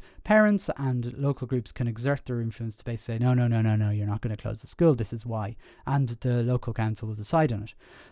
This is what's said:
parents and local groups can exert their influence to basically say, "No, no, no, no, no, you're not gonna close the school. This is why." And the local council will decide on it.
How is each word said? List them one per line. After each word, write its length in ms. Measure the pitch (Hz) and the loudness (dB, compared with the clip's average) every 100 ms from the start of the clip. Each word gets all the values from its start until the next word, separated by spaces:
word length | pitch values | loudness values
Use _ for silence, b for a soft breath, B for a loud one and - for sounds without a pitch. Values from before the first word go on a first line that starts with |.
| b b | b b
parents 460 | - 214 214 202 - - | 2 4 6 4 0 -4
and 360 | 135 123 120 120 | -2 -2 -4 -2
local 280 | 139 135 123 | -2 -2 -2
groups 280 | 127 - | -4 -4
can 160 | - 120 | -4 -4
exert 340 | 110 127 143 | -2 -2 -2
their 160 | - 120 | -2 -4
influence 380 | 113 - 117 - | -4 -4 -8 -8
to 80 | - | -8
basically 300 | 117 - 113 | -8 -6 0
say, 40 | |
"No, 120 | 123 | 2
no, 160 | 123 120 | 4 4
no, 120 | 113 | 4
no, 140 | 113 110 | 4 4
no, 140 | 107 | 2
you're 180 | 104 104 | 0 0
not 140 | 104 | -2
gonna 160 | 120 107 | -4 -4
close 240 | 110 110 | -6 -8
the 60 | - | -10
school. 280 | - 170 127 | 4 4 4
This 160 | 110 | 0
is 140 | 117 117 | -6 -6
why." 320 | 110 104 113 B B - | -6 -6 -8 B B -2
And 220 | 139 131 | 0 0
the 340 | 117 127 120 | -2 0 0
local 300 | 120 123 - | 2 0 -2
council 380 | 110 110 110 110 | -2 -2 -2 -6
will 60 | 107 | -8
decide 360 | 104 160 156 | 0 2 2
on 120 | 110 | 0
it. 100 | 107 - B B B | -6 -14 B B B